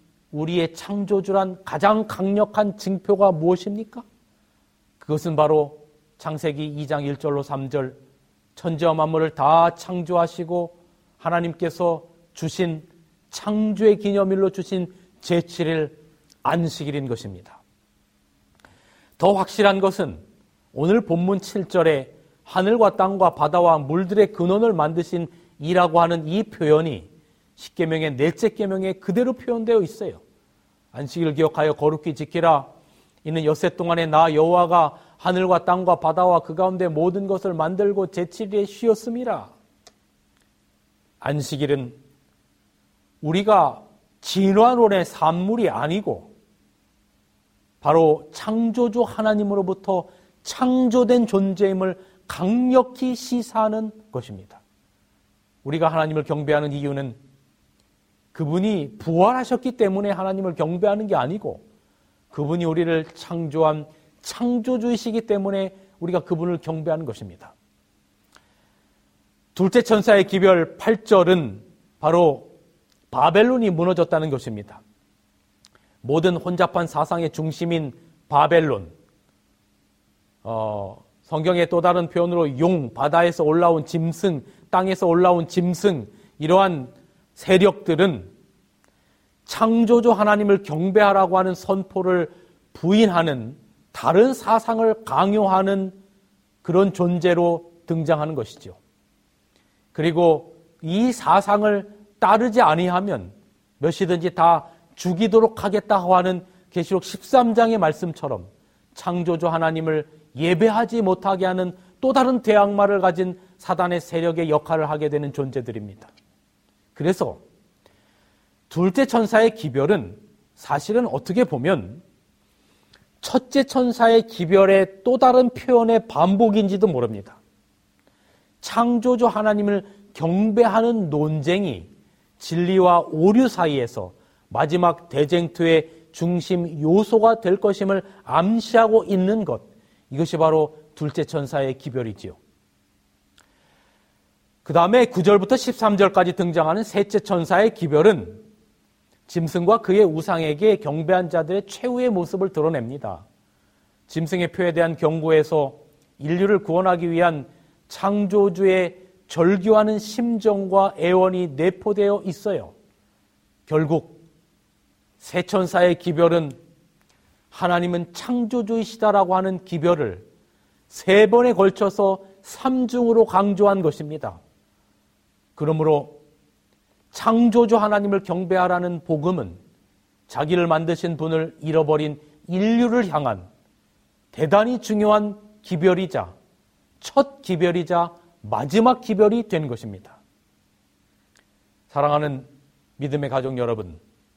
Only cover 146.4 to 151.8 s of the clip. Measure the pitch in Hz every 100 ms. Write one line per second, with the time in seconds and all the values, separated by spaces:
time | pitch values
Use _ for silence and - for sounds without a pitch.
146.4 | 175 165 156 190 233 208 202 214 - 180
147.4 | 160 185 220 220 170 147 190 180 87 -
148.4 | - _ _ _ _ _ _ _ _ 175
149.4 | 165 180 175 226 226 190 196 156 160 170
150.4 | 156 147 214 202 151 151 160 185 175 170
151.4 | 160 196 196 -